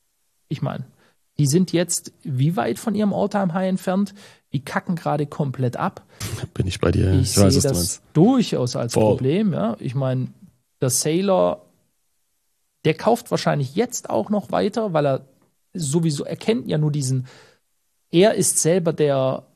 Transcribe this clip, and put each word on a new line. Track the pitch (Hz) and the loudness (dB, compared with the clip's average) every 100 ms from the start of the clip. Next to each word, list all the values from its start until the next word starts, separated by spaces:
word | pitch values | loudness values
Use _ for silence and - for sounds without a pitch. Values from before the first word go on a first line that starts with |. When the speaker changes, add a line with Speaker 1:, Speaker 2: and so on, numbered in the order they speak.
| _ _ _ _ - | _ _ _ _ -12
Speaker 1:
Ich | 160 | -8
meine, | 139 - 127 _ _ _ _ - | -6 -8 -12 _ _ _ _ -2
die | 143 | 2
sind | 160 185 | 2 2
jetzt | 170 175 - - - | 0 -2 -4 -10 -14
wie | - 127 143 190 | -6 -2 0 0
weit | 220 - | -2 -4
von | - | -4
ihrem | 202 208 | -2 0
All-Time-High | 180 196 208 190 175 190 | 0 -2 0 -2 -2 -2
entfernt? | 185 - 185 202 - - - _ | -2 -2 -2 -2 -6 -20 -20 _
Die | 135 | -8
kacken | - 196 - 165 | -6 -6 -4 -4
gerade | 147 147 147 | -2 -2 -2
komplett | - 139 127 127 - | -4 -4 -2 -4 -2
ab. | 190 - - - - - - | -4 -6 -16 -14 -10 -8 -6
Speaker 2:
Bin | - 92 | -4 -4
ich | - | 0
bei | 90 | 0
dir. | 87 90 | 2 4
Speaker 1:
Ich | 95 | 4
Speaker 2:
Ich | 92 - | 4 4
weiß, | |
Speaker 1:
sehe | 98 | 6
Speaker 2:
was | |
du | - 139 | 6 2
Speaker 1:
das | 90 | 0
Speaker 2:
meinst. | 87 - _ | -2 -6 _
Speaker 1:
durchaus | 156 202 262 - 143 123 - | 4 6 6 2 0 -2 -4
als | 120 - | -2 2
Speaker 2:
Voll. | 107 - | 4 4
Speaker 1:
Problem, | 131 175 214 | 2 0 0
ja. | 139 214 - | 0 -2 -4
Ich | - 123 | -6 -2
meine, | 131 127 127 - - _ _ _ | -2 -2 -4 -10 -20 _ _ _
der | 135 | -2
Saylor, | - 156 165 196 185 180 - - _ _ _ _ _ _ _ _ _ _ _ | 0 0 0 2 2 2 0 -10 _ _ _ _ _ _ _ _ _ _ _
der | 156 156 | -2 0
kauft | - 233 - | 0 0 0
wahrscheinlich | 165 - 151 131 156 | -2 0 0 -2 -2
jetzt | 247 - - | -4 -6 -4
auch | - 208 | -2 -2
noch | 208 - | -4 -2
weiter, | - 196 233 214 | -2 -2 -2 -2
weil | 160 143 | 0 0
er | 131 - _ _ _ _ | -2 -6 _ _ _ _
sowieso, | 185 143 165 165 147 - | -8 -2 0 0 -2 -6
er | - | -4
kennt | - 233 233 | -2 -2 0
ja | 160 | 0
nur | 151 | 0
diesen, | 147 131 131 127 - - _ _ _ _ _ _ | 0 -2 -2 -4 -12 -20 _ _ _ _ _ _
er | 165 208 | 4 4
ist | - - - | 4 0 0
selber | 156 185 170 | 2 2 0
der | 156 147 135 131 135 - | 0 2 2 0 -2 -8